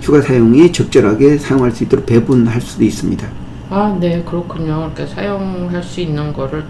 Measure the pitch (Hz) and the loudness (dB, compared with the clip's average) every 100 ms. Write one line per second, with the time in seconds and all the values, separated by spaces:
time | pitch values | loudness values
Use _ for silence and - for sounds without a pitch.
0 | - 147 123 127 113 127 175 170 - 139 | 2 2 4 4 6 6 6 4 2 2
1 | 107 107 139 143 - 135 123 113 120 127 | 4 4 4 4 2 2 2 0 0 0
2 | - 117 113 127 117 117 131 - 110 - | 2 2 4 2 2 0 -6 0 0 0
3 | 90 92 - - - - - 190 208 185 | -4 -4 -6 -10 -12 -14 -6 -2 0 0
4 | 175 170 170 170 175 156 160 156 160 151 | -2 -2 -4 -6 -6 -6 -4 -4 -6 -8
5 | 147 185 202 196 190 185 180 175 175 - | -8 -6 -6 -4 -6 -6 -6 -6 -6 -8
6 | 165 147 151 135 135 151 151 | -6 -4 -4 -6 -6 -6 -8